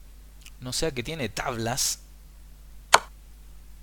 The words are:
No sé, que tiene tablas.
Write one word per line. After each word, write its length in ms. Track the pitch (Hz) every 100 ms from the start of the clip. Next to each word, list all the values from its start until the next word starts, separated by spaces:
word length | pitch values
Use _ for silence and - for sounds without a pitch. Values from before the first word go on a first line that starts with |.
| - - - - - -
No 140 | 127
sé, 180 | - 160
que 120 | 127
tiene 260 | 120 160 113
tablas. 720 | - 143 117 113 131 - - - - - - - - - - - - - - - - - - - -